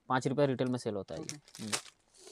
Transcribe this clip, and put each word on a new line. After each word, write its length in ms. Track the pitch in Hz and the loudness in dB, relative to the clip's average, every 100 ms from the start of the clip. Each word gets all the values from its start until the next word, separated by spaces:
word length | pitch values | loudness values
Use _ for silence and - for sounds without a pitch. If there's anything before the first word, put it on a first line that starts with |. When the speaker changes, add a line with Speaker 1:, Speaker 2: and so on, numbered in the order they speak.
| - | 0
Speaker 1:
पाँच 180 | 127 131 | 2 2
रुपये 180 | 135 139 | 4 4
retail 200 | 123 127 | 4 0
में 100 | 123 | 0
sale 160 | 117 101 | -2 -4
होता 200 | - 82 | -4 -8
है 60 | |
ये। 40 | - | -10
Speaker 2:
ओके। 380 | 147 - - | -12 -16 -10
Speaker 1:
हम्म। 80 | 110 104 - - _ - - | -6 -6 -6 -20 _ -20 -20